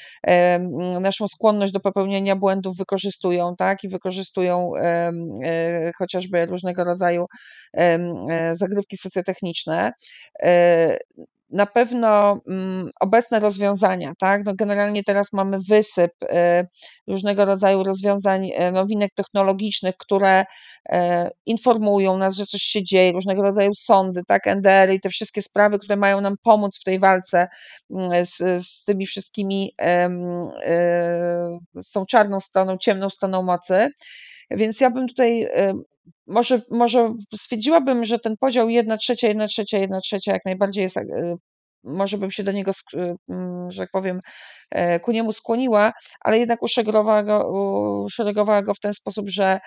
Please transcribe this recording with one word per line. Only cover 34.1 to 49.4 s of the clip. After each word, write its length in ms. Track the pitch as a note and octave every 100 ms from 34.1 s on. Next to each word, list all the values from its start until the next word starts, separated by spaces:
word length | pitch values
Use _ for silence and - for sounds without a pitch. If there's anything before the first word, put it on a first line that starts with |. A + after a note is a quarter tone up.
| - - - -
Więc 300 | G3 A3 A3
ja 80 | C4
bym 180 | B3 B3+
tutaj, 360 | - A#3+ A#3
e, 300 | - - G3 G3 - _ _ _ -
może, 340 | G#3 A#3 B3 -
może 420 | A#3 A#3+ B3 A#3 A3+ G3+ G#3+
stwierdziłabym, 720 | - A#3 A3 E4 C4 B3 A3+
że 140 | A3+
ten 140 | A3+ A3
podział 300 | C4+ B3 A3+
jedna 280 | A#3 A3 A3
trzecia, 300 | - A#3+ A#3
jedna 200 | G#3 G#3+
trzecia, 300 | - G3+ G#3
jedna 220 | G3 F#3+
trzecia 300 | - G3+ G3+
jak 140 | F#3+ F#3+
najbardziej 380 | F#3 G3 G3+
jest, 140 | F#3 -
e, 60 | - F2 E3+ E3+ _ _ _ _
może 340 | - D#3+ G3 G3+
bym 140 | G3
się 120 | F#3+
do 80 | G3
niego 200 | G3+ F#3+
sk-, 440 | F#3+ - - F3+ F3 -
mm, 420 | F3+ F3+ F3+ F3+
że 100 | F#3
tak 80 | F#3
powiem, 280 | F#3+ F#3+ F3+ - - - - _
e, 280 | - F3 E3+
ku 120 | F3
niemu 220 | A3+ A3+
skłoniła, 580 | G#3+ - A#3 C4 G#3 G#3+ - - -
ale 180 | - A3
jednak 240 | A#3 A#3
uszeregowała 600 | A#3 - A3 G#3+ G#3+ G#3+
go, 280 | G#3 G#3+ -
u-, 520 | F#3+ G3 G3 G#3 G3+
uszeregowała 580 | G3+ - G#3 G#3 G#3 G#3
go 120 | G3+
w 60 | G3+
ten 140 | G#3
sposób, 360 | G#3 - G3+ G3+
że, 300 | F#3+